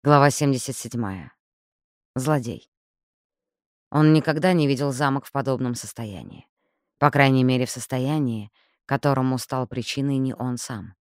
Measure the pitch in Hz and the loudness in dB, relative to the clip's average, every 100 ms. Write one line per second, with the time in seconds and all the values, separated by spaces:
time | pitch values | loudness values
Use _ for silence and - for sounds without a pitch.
0 | 143 147 143 - 143 131 - 127 113 120 | 6 6 6 4 0 0 -4 -10 -8 -6
1 | 104 95 123 _ _ _ _ _ _ _ | -6 -8 -12 _ _ _ _ _ _ _
2 | _ 131 131 151 117 92 _ _ _ _ | _ -6 0 0 -2 -12 _ _ _ _
3 | _ _ _ _ _ _ _ _ _ 143 | _ _ _ _ _ _ _ _ _ 2
4 | 156 156 143 151 185 180 143 131 143 127 | 6 4 2 0 2 2 2 0 -2 -2
5 | 147 135 - 139 135 127 127 120 - - | -2 -2 -4 -6 -2 -2 -2 -6 -10 -12
6 | 113 92 60 - _ _ _ _ _ _ | -12 -12 -16 -20 _ _ _ _ _ _
7 | 143 143 139 131 127 127 123 - - 131 | 2 6 4 6 4 2 0 -4 -6 -4
8 | 131 156 135 110 104 _ _ _ - 135 | -2 -2 -2 -4 -10 _ _ _ -4 0
9 | 143 131 131 131 - 131 123 131 113 - | 2 2 0 -2 -4 -6 -4 -6 -6 -4
10 | 139 135 131 - 127 123 - 113 92 - | -2 0 -2 -4 -6 -6 -8 -12 -12 -18